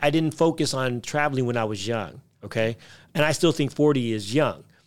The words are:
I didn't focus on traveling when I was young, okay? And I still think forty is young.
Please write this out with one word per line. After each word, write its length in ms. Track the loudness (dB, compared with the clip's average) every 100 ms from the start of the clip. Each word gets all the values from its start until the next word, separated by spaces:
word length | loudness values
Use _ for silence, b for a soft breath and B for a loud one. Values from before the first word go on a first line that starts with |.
I 80 | 0
didn't 240 | 2 0
focus 400 | 2 2 2 -2
on 260 | -2 -2 -4
traveling 460 | -4 -2 0 0 0
when 100 | 0
I 80 |
was 240 | -2 -4 -4
young, 320 | -4 -4 -12 -20 _
okay? 320 | -8 -2 -2 -2 B B B
And 100 | 0
I 80 | 0
still 220 | 4 2
think 180 | 2 -2
forty 400 | 2 2 4 0
is 220 | -2 -2 0
young. 300 | 0 -2 -12 b